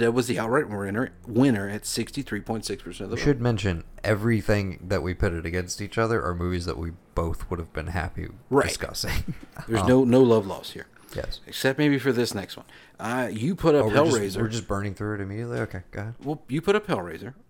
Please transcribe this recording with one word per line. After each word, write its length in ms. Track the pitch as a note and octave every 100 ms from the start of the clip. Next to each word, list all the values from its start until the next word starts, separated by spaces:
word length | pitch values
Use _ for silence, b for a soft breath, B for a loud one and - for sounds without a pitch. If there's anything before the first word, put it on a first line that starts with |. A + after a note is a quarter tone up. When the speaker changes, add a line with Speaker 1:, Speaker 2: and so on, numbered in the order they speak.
| A#2
Speaker 1:
Dead 80 |
was 140 | A#2+ A#2
the 100 | A#2
outright 320 | A2+ C3+ A#2
winner, 420 | G#2 G2 G#2 B2+ - -
winner 440 | A2 C#3 G#2+ G2+
at 160 | G#2 -
sixty-three 560 | - A2 - C3+ G#2
point 240 | - A2+ -
six 180 | G2
percent 220 | F#2+ - G2+
of 40 |
the 40 | A#2
Speaker 2:
We 60 |
Speaker 1:
vote. 40 | D3
Speaker 2:
should 160 | B2+
mention 420 | A#2+ A2 G2 E2 - -
everything 760 | - G#2+ A#2 A2 - G#2 G2 E2+ F2+
that 120 | F#2+
we 100 | F2
pitted 320 | F2+ G2 E2+ E2
against 360 | F2+ F2+ -
each 160 | G2+ -
other 240 | A2+ A2+ C#2
are 100 | F2
movies 300 | F2 F2+ F2
that 120 | -
we 140 | E2 E2 _ -
both 340 | E2+ D#2+ -
would 100 | E2+
have 120 | D#2+
been 160 | - D#2+
happy 400 | F2 D#2+ - E2 - -
Speaker 1:
Right. 180 | B2+ -
Speaker 2:
discussing. 640 | - - - E2+ - - - -
<laughs> 220 | - -
Speaker 1:
There's 140 | A2
Speaker 2:
Um, 60 | F#2
Speaker 1:
no, 160 | B2+
no 180 | B2+ B2+
love 240 | B2+ A2 F#2+
lost 280 | E2+ -
here. 140 | - - - - -
Speaker 2:
Yes. 240 | - - -
Speaker 1:
Except 320 | - C3 C3+
maybe 180 | D3+ C#3
for 140 | C3
this 240 | A#2+ A#2 G#2
next 200 | F2+ -
one. 80 | - B B -
Uh, 300 | A2 B2 A#2+
you 240 | A2 C3+ F#3+
put 180 | E3
up 120 | D3 A2
Speaker 2:
Oh, 20 |
we're 60 | B2
just, 220 | D#3+ A#2+ G2+ F#2+
Speaker 1:
Hellraiser. 40 |
Speaker 2:
we're 60 | A2
just 180 | A#2 G2
burning 260 | G2 G#2
through 220 | F#2 G#2+ G#2
it 60 |
immediately? 380 | G2 G#2 A#2+ B2
Okay, 200 | A2 F#2+ -
go 100 | -
ahead. 140 | G#2 A#2+
Speaker 1:
Well, 200 | C#3 D3+ -
you 120 | C#3+
put 140 | F#3+ G#3
up 100 | G#3
Hellraiser. 460 | D#3 F3 - A2 - -